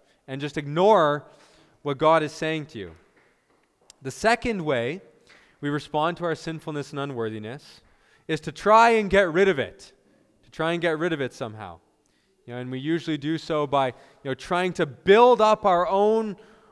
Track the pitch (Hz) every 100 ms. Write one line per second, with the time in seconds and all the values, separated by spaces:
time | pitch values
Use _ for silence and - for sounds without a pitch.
0 | _ _ - 135 147 160 143 156 196 208
1 | 151 147 - _ _ _ _ _ 147 135
2 | 156 160 151 - 160 160 143 110 87 85
3 | _ _ _ _ _ _ _ _ _ _
4 | 131 - 214 233 247 202 151 127 117 185
5 | - _ _ _ _ _ 143 147 - 151
6 | 160 175 170 156 165 160 - 147 135 143
7 | 139 123 110 110 107 143 - - _ _
8 | _ _ - 156 165 - 202 220 233 226
9 | 196 196 180 160 196 147 95 - - _
10 | _ _ _ _ _ - 160 170 170 156
11 | 175 156 123 - 120 110 95 85 _ _
12 | _ _ _ _ - 123 127 131 143 170
13 | 170 151 143 160 - 156 143 139 131 -
14 | - _ 139 131 - 175 185 175 151 120
15 | 180 208 247 233 214 214 202 175 175 196
16 | 208 220 220 185 - _ _